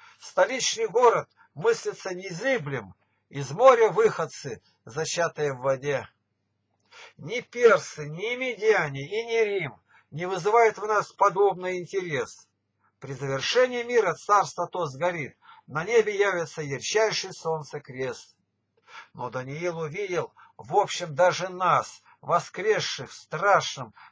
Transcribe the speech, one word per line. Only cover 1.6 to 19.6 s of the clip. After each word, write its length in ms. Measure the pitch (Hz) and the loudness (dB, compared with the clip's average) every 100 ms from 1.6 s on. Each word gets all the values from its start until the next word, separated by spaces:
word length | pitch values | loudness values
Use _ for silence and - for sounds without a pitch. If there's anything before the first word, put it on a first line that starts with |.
| 214 226 208 185 190 | 0 0 -4 -8 -10
незыблем, 800 | 180 190 170 254 247 143 135 98 - _ _ _ | -10 -10 -6 -2 -2 -4 -8 -10 -20 _ _ _
из 200 | 135 135 | -10 -8
моря 400 | 160 262 233 220 | 6 8 10 6
выходцы, 720 | 170 220 - 160 - 135 110 _ _ | 4 2 2 -6 -8 -12 -12 _ _
зачатые 680 | - 123 156 170 165 - 147 | -12 -8 -6 -2 -2 -2 -4
в 60 | 131 | -2
воде. 480 | 135 131 143 131 104 _ _ _ _ _ _ _ _ - - _ | -2 -2 -2 -4 -6 _ _ _ _ _ _ _ _ -20 -20 _
Ни 240 | 147 240 | -10 -10
персы, 680 | - 240 240 180 - - 147 | -8 4 6 6 2 -12 -12
ни 280 | 160 214 247 | -8 -8 -6
медиане 680 | 262 202 220 196 151 139 143 | -6 0 2 2 0 -6 -6
и 200 | 208 233 | -6 -2
ни 180 | 226 | 0
Рим 300 | 208 196 147 - _ _ _ | 0 0 -6 -10 _ _ _
не 160 | 147 180 | -10 -6
вызывают 520 | 185 185 226 226 196 | -2 2 4 4 2
в 80 | 214 | -2
нас 260 | 208 - | -2 -2
подобный 640 | - 196 180 202 180 185 180 | 2 2 4 2 2 -6 -6
интерес. 720 | 170 196 180 139 220 - _ _ _ _ _ _ | -6 -6 -4 -4 -4 -10 _ _ _ _ _ _
При 140 | 127 | -14
завершении 680 | 131 139 135 123 240 254 247 | -10 -6 -4 0 2 2 0
мира 320 | 233 240 196 | 0 2 2
царство 520 | 156 - 208 156 - 175 | -2 2 2 2 -4 -6
то 200 | 185 156 | -4 -6
сгорит, 500 | 131 175 170 127 - - - - | -2 -4 -2 -8 -12 -20 -20 -10
на 180 | 147 | -8
небе 320 | 180 233 214 202 | 2 2 2 2
явится 460 | 202 175 156 - | 0 0 -4 -8
ярчайший 720 | 147 131 - 214 220 175 190 | -8 -6 -2 0 2 0 -8
солнце 440 | 170 165 160 143 147 | -8 -6 -6 -8 -14
крест. 560 | - 131 131 113 - _ _ _ _ _ _ - - | -14 -8 -8 -8 -16 _ _ _ _ _ _ -20 -20
Но 160 | - 123 | -12 -10
Даниил 500 | 127 127 151 | -8 -10 -6